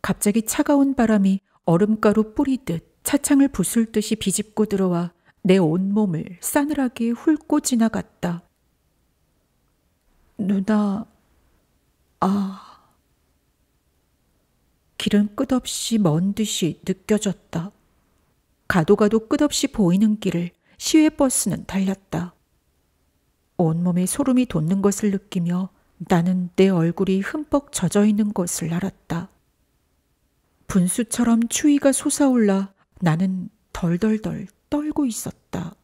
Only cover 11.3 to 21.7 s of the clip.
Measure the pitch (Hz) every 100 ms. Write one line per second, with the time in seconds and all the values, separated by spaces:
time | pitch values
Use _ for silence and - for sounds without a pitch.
11.3 | _ _ _ _ _ _ _ _ _ 185
12.3 | 202 190 190 - - _ _ _ _ _
13.3 | _ _ _ _ _ _ _ _ _ _
14.3 | _ _ _ _ _ _ _ - 208 208
15.3 | - 269 254 - - - 226 185 151 190
16.3 | 202 208 - 165 - - 185 - 214 208
17.3 | - _ 170 180 _ _ _ _ _ _
18.3 | _ _ _ _ 185 156 202 214 220 220
19.3 | 294 294 - 269 - 180 185 214 214 190
20.3 | 170 175 _ _ _ - 311 311 311 269
21.3 | - - 151 -